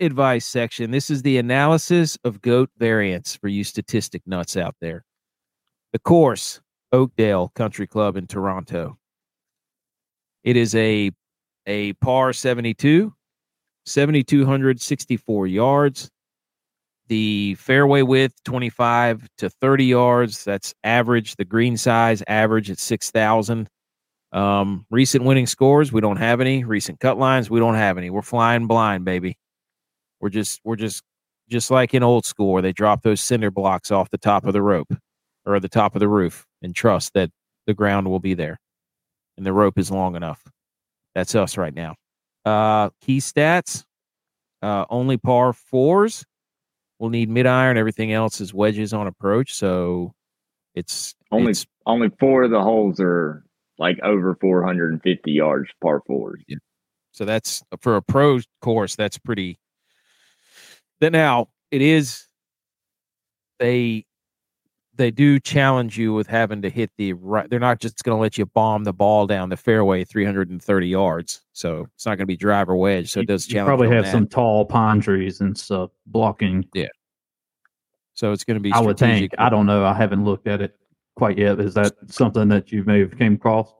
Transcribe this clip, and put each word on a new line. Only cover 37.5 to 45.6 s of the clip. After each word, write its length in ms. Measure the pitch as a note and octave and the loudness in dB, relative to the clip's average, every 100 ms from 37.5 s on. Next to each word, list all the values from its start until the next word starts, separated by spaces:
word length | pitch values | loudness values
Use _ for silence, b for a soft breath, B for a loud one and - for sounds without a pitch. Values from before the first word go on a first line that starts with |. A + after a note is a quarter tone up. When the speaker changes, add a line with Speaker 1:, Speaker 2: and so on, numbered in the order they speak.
| _ - | _ -6
Speaker 1:
the 60 | |
ground 360 | G#2 G#2 G2+ F#2+ | 0 0 0 -2
will 100 | F#2 | -2
be 140 | F#2+ | -2
there 260 | F2 D#2 E2+ _ _ _ _ _ _ _ - | -4 -6 -10 _ _ _ _ _ _ _ -10
and 80 | F#2+ | -2
the 80 | |
rope 240 | F#2+ G2+ F#2+ | 2 2 2
is 100 | F2 | -4
long 260 | F#2+ F#2 F2 | -4 -4 -6
enough. 260 | E2+ D2 _ _ _ _ _ _ _ F#2 | -10 -12 _ _ _ _ _ _ _ -6
That's 180 | F2+ | -2
us 220 | A2 F#2+ - | 0 0 -4
right 160 | E2 | -6
now. 220 | D2 E2 D2+ _ _ _ _ | -8 -12 -14 _ _ _ _
Uh, 460 | G#2+ G#2+ G#2+ G#2+ G#2 - | -2 0 2 2 0 -4
key 200 | - C3+ | -4 -2
stats, 680 | - - D3+ F3 - - - _ _ _ _ _ _ _ | -2 0 2 0 -2 -12 -16 _ _ _ _ _ _ _
uh, 220 | G#2 G2+ - | -4 -4 -2
only 260 | A#2+ C3 B2 | -2 0 0
par 380 | B2 B2 B2+ | 0 2 2
fours. 720 | A#2 | -2